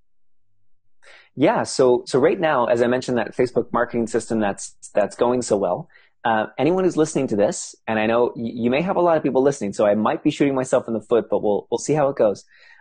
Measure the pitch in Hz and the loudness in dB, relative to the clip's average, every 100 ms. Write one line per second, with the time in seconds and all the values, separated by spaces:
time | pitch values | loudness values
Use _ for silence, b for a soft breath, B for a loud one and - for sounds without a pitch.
0 | _ _ - - _ _ - - _ - | _ _ -20 -20 _ _ -20 -20 _ -20
1 | B B B - 160 233 110 - 127 123 | B B B 0 2 2 -4 2 4 4
2 | - 131 156 202 160 135 120 120 120 127 | 2 2 2 2 0 0 2 2 2 0
3 | 127 120 - - 123 120 - 117 120 117 | -2 -4 -4 -2 -2 0 -2 -2 -2 -2
4 | 113 117 - 113 104 95 - _ - 104 | -2 -2 -2 -2 -2 -4 -10 _ -6 -2
5 | 101 - 123 127 117 104 95 107 - b | -2 0 0 0 0 0 0 -2 -6 b
6 | b _ 120 110 107 - 143 185 185 147 | b _ -2 -2 -2 -2 0 2 0 2
7 | 156 151 131 101 107 185 - - - 110 | 0 0 -2 2 0 0 -12 -14 -6 -2
8 | 110 117 120 - 113 120 117 135 180 175 | 0 2 0 -2 -10 -4 -2 0 -2 0
9 | 175 160 147 127 139 139 101 101 104 104 | 2 2 0 2 2 0 -6 0 2 2
10 | 113 156 151 - 143 135 127 127 120 110 | 0 0 -2 0 0 0 0 -2 0 -8
11 | - 117 104 98 104 101 - 120 - 151 | 0 0 0 -2 0 -2 -2 -6 -2 0
12 | 139 139 110 98 - b b b | 0 2 0 0 -10 b b b